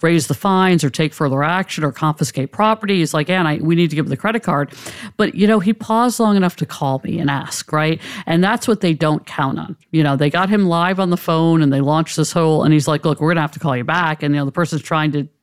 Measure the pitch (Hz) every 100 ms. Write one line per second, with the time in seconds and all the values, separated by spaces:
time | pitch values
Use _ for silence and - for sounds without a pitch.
0 | 165 170 - 147 202 190 185 175 143 -
1 | 156 - 147 135 151 180 185 - 147 -
2 | 156 151 160 - 139 - 214 220 208 190
3 | 160 160 151 185 160 151 156 170 170 156
4 | 131 135 208 226 185 143 143 - - -
5 | 214 - 208 - 208 220 180 220 - 226
6 | 247 233 220 202 180 - 151 - 139 135
7 | - 165 143 139 - - - 151 156 160
8 | - 208 - 170 190 233 - 208 180 156
9 | 156 151 - - 135 147 156 - _ 160
10 | 147 139 147 170 190 214 185 170 175 190
11 | 185 175 - 160 165 165 143 135 139 156
12 | 160 - 156 175 160 156 - 156 143 147
13 | 160 147 151 170 147 - 156 127 123 170
14 | 165 151 147 147 139 175 170 156 - 160
15 | 151 147 143 _